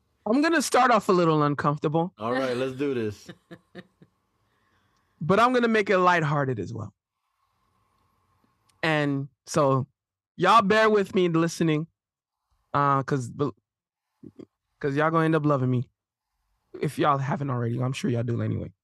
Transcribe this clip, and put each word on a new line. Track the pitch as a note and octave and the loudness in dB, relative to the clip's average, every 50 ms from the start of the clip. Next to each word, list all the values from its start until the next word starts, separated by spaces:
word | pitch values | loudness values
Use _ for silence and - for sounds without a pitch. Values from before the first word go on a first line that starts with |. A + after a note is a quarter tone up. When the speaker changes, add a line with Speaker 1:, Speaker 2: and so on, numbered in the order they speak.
| _ _ _ _ - | _ _ _ _ -4
Speaker 1:
I'm | G#3 A3+ D4 | -2 0 2
gonna | D4 E4+ E4+ D4+ | 2 2 2 0
start | A3+ - - B3+ B3 B3+ | 0 2 2 2 4 4
off | A#3 G3+ - - | 4 2 2 2
a | F#3+ | 2
little | F3+ F3 D#3+ D#3 D3+ D3 | 2 2 2 2 2 2
uncomfortable. | D3 C#3+ - - D3 D3 D3+ - D#3 D3 E3 E3+ F#3+ - | 0 0 -2 -2 -2 -2 -2 -4 -2 -2 -2 -4 -4 -6
Speaker 2:
All | - G#2+ A#2 B2+ | -8 -6 -4 -2
right, | C3 C3+ B2+ B2 | -2 -2 -2 -2
let's | B2 C3 C3+ C3 | -4 -4 -6 -4
do | C3 D3 C#3+ C3 | -4 -4 -4 -2
this. | A#2+ A2 G#2+ G#2 - - - - | -2 -4 -6 -6 -10 -16 -20 -20
Speaker 1:
<laughs> | _ _ - E3+ - _ _ - F3 - _ _ _ D3 _ _ _ _ _ _ _ _ _ _ _ _ _ _ _ _ _ _ _ _ _ _ - | _ _ -20 -20 -20 _ _ -20 -20 -20 _ _ _ -20 _ _ _ _ _ _ _ _ _ _ _ _ _ _ _ _ _ _ _ _ _ _ -6
But | D#3+ D3+ G3 G3+ | 0 2 4 4
I'm | A#3 B3+ | 4 4
gonna | B3+ B3 A#3+ | 4 2 2
make | A#3 A3 A3 G3+ G#3 | 2 2 2 2 2
it | G3 | 2
lighthearted | F#3 F3+ F3 F3 E3 D#3 C#3+ D3+ C#3+ C#3+ C3 B2 G#2 | 4 4 4 4 4 2 0 0 0 0 -2 -4 -6
as | F2 G#2+ | -6 -8
well. | A2+ A2 G#2 - - _ _ _ _ _ _ _ _ _ _ _ _ _ _ _ _ _ _ _ _ _ _ _ _ _ _ _ _ _ _ _ _ _ _ _ _ - - | -10 -12 -12 -14 -16 _ _ _ _ _ _ _ _ _ _ _ _ _ _ _ _ _ _ _ _ _ _ _ _ _ _ _ _ _ _ _ _ _ _ _ _ -6 -4
And | D#3+ D#3 D3+ D3 C#3+ C#3 C#3 C#3 - _ _ _ | -2 0 0 0 -2 -2 -4 -6 -10 _ _ _
so | - - E3 D3 C3+ C3+ C3 C3 - _ _ _ _ _ _ _ _ _ | -4 0 0 2 2 2 0 -2 -4 _ _ _ _ _ _ _ _ _
y'all | - E3+ F#3 A3 A#3 | -2 2 4 4 4
bear | G#3 F#3 G#3+ A3 A3 G#3+ | 4 4 4 4 4 4
with | G#3+ G#3 G3 - - | 4 2 0 0 0
me | F#3+ F3+ | 0 2
listening, | F3 D#3+ E3 E3 E3+ - - F3 D#3+ D3+ D3+ D#3+ - _ _ _ _ _ _ _ _ _ _ _ _ _ _ _ _ | 2 2 2 0 0 0 -2 0 0 0 -2 -4 -8 _ _ _ _ _ _ _ _ _ _ _ _ _ _ _ _
uh, | - C#3+ C#3+ C#3 C#3 C3+ | -2 0 2 2 2 0
'cause, | C3 - D3+ C3+ A#2+ - - - D3 B2 - _ _ _ _ _ _ _ _ _ _ _ _ _ - - _ - - _ _ _ _ _ _ - | 0 -2 -4 -4 -6 -6 -6 -6 -6 -6 -6 _ _ _ _ _ _ _ _ _ _ _ _ _ -20 -20 _ -20 -20 _ _ _ _ _ _ -8
'cause | - C#3+ C#3 | -6 -4 -2
y'all | D3 D3+ D#3+ | 0 0 0
gonna | D#3+ E3 D#3+ | 2 2 2
end | D#3+ D#3+ | 2 0
up | D#3 D3 | 2 2
loving | D3 D3 C3 B2+ B2+ | 2 0 2 0 0
me | B2+ B2 B2+ - _ _ _ _ _ _ _ _ _ _ _ _ _ _ _ _ - - | 0 -2 -4 -6 _ _ _ _ _ _ _ _ _ _ _ _ _ _ _ _ -10 -6
if | - D3 - D#3+ | -6 -6 -2 -2
y'all | E3 D3+ C#3 | 0 0 0
haven't | C#3 C3+ C3+ E3 C#3 C#3 C#3 | 0 -2 -4 -4 -4 -4 -4
already. | B2+ A#2+ A#2+ A#2 A#2+ C3 | -4 -4 -4 -4 -4 -4
I'm | B2+ B2+ C3 | -4 -4 -4
sure | - - - | -4 -4 -4
y'all | A#2 A#2 | -2 -2
do | A#2 A#2+ A#2+ A2 G#2+ | -2 -4 -4 -4 -4
anyway, | A2 G#2+ F#2+ F2 - - _ | -4 -4 -6 -6 -10 -14 _